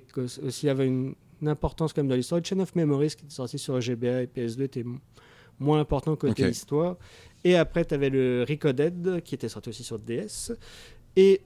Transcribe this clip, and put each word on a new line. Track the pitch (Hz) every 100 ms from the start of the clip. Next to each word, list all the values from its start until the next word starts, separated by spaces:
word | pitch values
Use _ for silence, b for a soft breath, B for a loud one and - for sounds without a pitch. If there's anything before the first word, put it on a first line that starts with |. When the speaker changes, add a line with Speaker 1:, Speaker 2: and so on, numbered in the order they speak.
| -
Speaker 1:
cos-, | - 123 -
aussi | 135 - 147
avait | 135 135
une, | 131 131 - _ -
une | 151
importance | 147 151 - 160
comme | - 139
dans | 127
l'histoire. | 123 170
Chain | 165 190
of | 190 175
Memories, | 156 139 151 -
qui | 143
était |
sorti | - 123 143
sur | - 127
G | 120 120
B | 123
A | 127
et | 123
P | -
S | 117 113
deux, | 135
était | 131
m-, | 120 127 - b b b b b
moins | 139 151
important | 143 143 156 156
côté | 143 110 98
Speaker 2:
Ok. |
Speaker 1:
histoire. | 113 - 147 175 180 b b b b
Et | 180 180
après, | 156 170 170
t'avais | 147 139
le | 135 127 123 123
Recoded, | 151 156 127 156 175 175 175
qui | - 135
était | 113
sorti | 107 120
aussi | 107
sur | 120 113
D | 113 120
S. | 208 - - 233 B B B B - -
Et, | 190 190